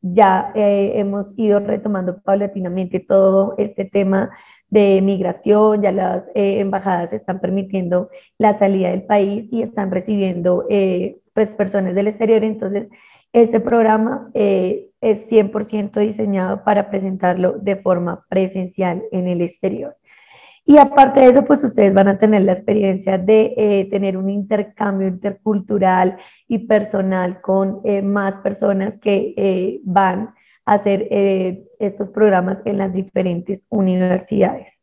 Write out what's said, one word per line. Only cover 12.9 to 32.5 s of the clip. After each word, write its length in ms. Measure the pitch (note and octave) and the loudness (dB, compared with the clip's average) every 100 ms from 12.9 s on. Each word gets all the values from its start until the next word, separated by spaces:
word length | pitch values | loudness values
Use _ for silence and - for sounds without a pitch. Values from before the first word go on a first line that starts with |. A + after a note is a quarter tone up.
| _ _ _ _ | _ _ _ _
este 280 | A#3+ A3+ A#3 | 2 4 2
programa, 680 | A#3 A#3 A3 A3 A3+ C4+ - | 2 2 4 2 0 -4 -8
eh, 540 | A3+ G3+ F#3+ F#3 G3+ - _ | -2 0 2 0 -4 -8 _
es 260 | A3+ G3+ - | -2 -2 2
cien 240 | A3+ G3 | 2 2
por 140 | G#3 G#3+ | -4 -6
ciento 340 | G#3+ G#3 - | -6 -6 -2
diseñado 640 | G#3 G#3+ G#3+ G3 F#3 G3 | -2 -2 -4 -2 -2 -2
para 260 | - G#3 G3+ | 0 0 0
presentarlo 640 | G3+ F#3+ F#3+ F3+ F3+ F3+ | -4 -6 -2 -2 0 0
de 240 | - G3+ G3 | -2 -4 -4
forma 500 | F#3+ F3 F3 E3+ _ | 0 -2 -2 -8 _
presencial 760 | F#3+ F#3+ F#3+ F3+ F#3 F#3 F3 - | -2 -2 -4 -10 -4 -4 -4 -6
en 160 | F#3 F3+ | -6 -4
el 120 | F3 | -4
exterior. 560 | E3+ _ F#3+ - - - _ _ _ - - _ - | -4 _ -6 -6 -12 -16 _ _ _ -20 -20 _ 6
Y 120 | D4 | 8
aparte 420 | C#4 C#4+ C4+ C4+ | 8 6 4 8
de 80 | B3+ | 6
eso, 160 | B3 | 6
pues 180 | - C#4+ | 4 0
ustedes 320 | B3+ G#3+ G3+ | 0 2 2
van 140 | F#3+ G3 | 4 4
a 100 | G3 | 4
tener 240 | A3 G#3+ | 2 4
la 120 | F#3+ | 2
experiencia 640 | F#3 - G#3+ G3 F#3+ F#3+ F#3+ | 0 0 0 0 -2 -2 -2
de, 360 | F#3 A3 A3 - | 2 4 4 0
eh, 320 | G#3+ G3+ G3 | 0 0 0
tener 280 | G3 G3 F#3+ | -2 -2 -4
un 140 | F#3+ | -4
intercambio 760 | G3+ G3 G#3+ G#3 _ G3+ G3 F#3+ | -6 -4 -4 -4 _ -4 -2 -4
intercultural 1120 | F#3 G3+ G3 - G#3 F#3+ G#3 F#3 F#3 F#3 F#3 - _ _ | -4 -8 -6 -4 -4 -2 0 2 2 0 -2 -18 _ _
y 100 | A3+ A#3 | -6 0
personal 720 | G#3+ G#3 G3+ F#3+ F#3 F3+ F#3 | 0 0 -4 -2 -2 -4 -6
con, 400 | - F#3+ G3 G3 | -2 0 0 -4
eh, 180 | G#3+ G3+ | -4 -2
más 320 | G3 G3+ G3 G3 | -2 -2 -2 -4
personas 560 | - G3+ G3 G3 G3 G#3+ | -8 -2 -2 -2 -4 -4
que, 340 | G#3+ G3 - - | -2 -2 -2 -2
eh, 440 | G3 F#3 F#3 - | -2 -2 -4 -6
van 500 | G3 F3+ F#3+ F#3 A3 _ _ _ - | -2 0 0 -2 -8 _ _ _ -2
a 80 | |
hacer, 320 | G#3 G3+ G3 - | 0 2 -2 0
eh, 540 | G3+ G3 F#3+ F#3 F#3 - _ | 0 0 0 -2 -6 -16 _
estos 320 | G#3 G3 G3+ | -6 -6 -8
programas 480 | - G#3+ F#3+ F#3 | 2 4 4 0